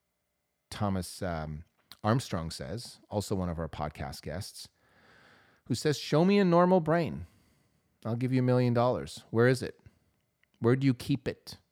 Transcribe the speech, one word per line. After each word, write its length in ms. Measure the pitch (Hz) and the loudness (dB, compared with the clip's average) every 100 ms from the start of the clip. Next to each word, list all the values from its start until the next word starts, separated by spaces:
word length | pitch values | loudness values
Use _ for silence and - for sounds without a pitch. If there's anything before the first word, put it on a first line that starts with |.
| _ _ _ _ _ _ _ | _ _ _ _ _ _ _
Thomas, 500 | - 104 95 87 - | -6 -2 -2 -6 -8
um, 440 | 95 82 78 76 - _ _ - | -6 -6 -8 -12 -14 _ _ -4
Armstrong 480 | 107 117 - 90 82 | 0 0 0 -6 -6
says, 500 | - 69 107 - - _ | -8 -10 -10 -12 -20 _
also 240 | 104 - | -4 -2
one 160 | 98 90 | -2 -2
of 80 | 82 | -4
our 100 | 80 | -8
podcast 540 | - 78 - 69 - | -6 -8 -6 -12 -10
guests, 440 | 78 80 - - - _ _ _ _ _ _ _ _ _ - | -10 -10 -10 -16 -20 _ _ _ _ _ _ _ _ _ -6
who 80 | |
says, 240 | 127 147 139 | -2 0 -2
"Show 260 | - 147 | 0 2
me 140 | 180 202 | 4 4
a 60 | |
normal 360 | 190 170 180 185 | 6 4 6 4
brain. 460 | 160 170 139 69 85 _ _ _ _ _ _ _ | 2 0 0 -6 -12 _ _ _ _ _ _ _
I'll 140 | 110 117 | -6 -4
give 160 | 127 | 0
you 80 | 127 | 2
a 20 | |
million 300 | 127 123 123 | 4 4 4
dollars. 520 | 120 123 98 69 - - | 4 2 0 -6 -14 -4
Where 180 | 113 123 | 4 4
is 160 | 127 | 4
it? 160 | 92 - - _ _ _ _ _ _ _ | -4 -12 -20 _ _ _ _ _ _ _
Where 160 | 113 | 2
do 120 | 135 135 | 4 2
you 80 | |
keep 340 | 120 - 143 - | 0 -2 -4 -4
it? 300 | - - - _ | -10 -16 -20 _